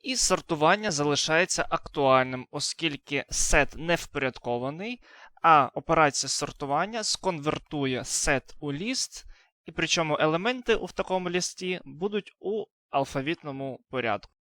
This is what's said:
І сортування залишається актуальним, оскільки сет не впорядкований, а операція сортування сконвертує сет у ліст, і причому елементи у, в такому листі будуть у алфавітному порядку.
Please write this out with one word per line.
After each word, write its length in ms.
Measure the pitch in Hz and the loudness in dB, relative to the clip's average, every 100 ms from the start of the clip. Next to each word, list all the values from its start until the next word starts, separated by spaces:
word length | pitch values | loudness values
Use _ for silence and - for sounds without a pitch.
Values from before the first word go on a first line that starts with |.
І 100 | 269 | -4
сортування 760 | 254 - 185 - 160 156 208 214 | 0 2 0 0 2 4 4 0
залишається 720 | 147 147 143 - 160 180 - - | 0 0 0 2 2 2 -2 -2
актуальним, 800 | 165 - - 135 131 127 127 131 | -4 -4 2 6 6 4 -4 -8
оскільки 760 | 147 - - 160 143 - 143 - | -6 -6 -4 -4 -4 -6 -6 -4
сет 440 | - - 160 139 | -2 4 4 4
не 200 | 120 165 | -2 -2
впорядкований, 1040 | 165 - 147 135 - 123 120 127 156 214 247 _ - - _ | -2 -2 -4 -4 -4 -4 -4 -4 -8 -10 -12 _ -20 -20 _
а 280 | 165 156 123 | 8 8 6
операція 560 | - - 165 151 - 135 | -2 0 4 4 4 -2
сортування 760 | - 143 - 139 143 196 233 | -2 -4 -6 -2 -2 -2 -4
сконвертує 1000 | 208 - 190 165 147 - - 151 135 127 | -4 -2 -2 -2 -4 -4 -6 -4 -2 -2
сет 500 | - - - 135 - - | -4 -2 0 0 -2 -10
у 140 | 147 | -8
ліст, 520 | 143 214 262 - - - - _ _ | -6 -4 -4 -6 -10 -18 -20 _ _
і 60 | - | -12
причому 460 | 165 160 - 156 147 | -4 0 0 0 2
елементи 560 | 156 165 208 254 247 | 2 2 0 -2 0
у, 100 | 214 | 0
в 60 | 190 | 0
такому 380 | - 185 185 180 | -6 -2 -2 0
листі 520 | 175 - - 180 180 | -2 -4 -6 -6 -6
будуть 500 | - 143 196 208 - _ | -10 -6 -4 -4 -6 _
у 260 | - 214 - _ _ | -6 -4 -6 _ _
алфавітному 880 | 139 139 139 135 175 151 135 135 120 _ | -2 0 -2 -4 -6 -8 -8 -8 -10 _
порядку. 440 | 131 117 104 - _ | -4 -2 -2 -6 _